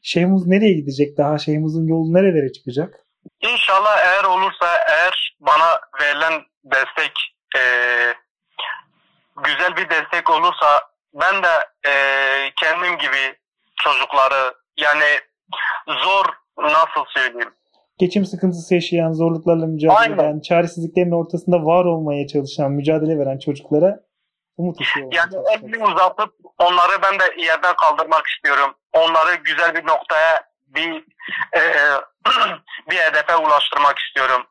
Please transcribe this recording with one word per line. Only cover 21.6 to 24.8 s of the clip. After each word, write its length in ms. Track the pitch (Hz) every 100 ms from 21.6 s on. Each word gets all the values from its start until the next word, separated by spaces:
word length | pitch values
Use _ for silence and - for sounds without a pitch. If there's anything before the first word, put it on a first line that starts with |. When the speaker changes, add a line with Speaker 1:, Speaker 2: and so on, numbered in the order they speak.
| 156
Speaker 1:
var 200 | 175 180
olmaya 420 | 165 151 143 143
çalışan, 440 | 147 135 - 139
mücadele 480 | 143 143 156 156 156
veren 180 | 135 135
çocuklara 600 | - 139 - 151 180 202 _ _ _ _ _ -
umut 240 | 175 170